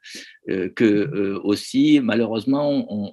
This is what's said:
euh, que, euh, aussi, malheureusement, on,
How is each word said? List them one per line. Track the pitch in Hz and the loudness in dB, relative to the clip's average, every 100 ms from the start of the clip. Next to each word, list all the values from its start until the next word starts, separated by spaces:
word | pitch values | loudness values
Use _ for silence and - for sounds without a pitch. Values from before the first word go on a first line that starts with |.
| - - - - - | -10 -18 -20 -16 -6
euh, | 95 92 | -4 -4
que, | - 117 | 2 2
euh, | 104 104 92 98 98 90 | 4 0 -2 -4 -2 -2
aussi, | 101 - 131 147 147 | -2 -2 2 4 4
malheureusement, | 117 113 113 110 117 139 147 139 117 | 4 0 0 -2 -2 0 0 -2 -2
on, | 104 101 | -6 -6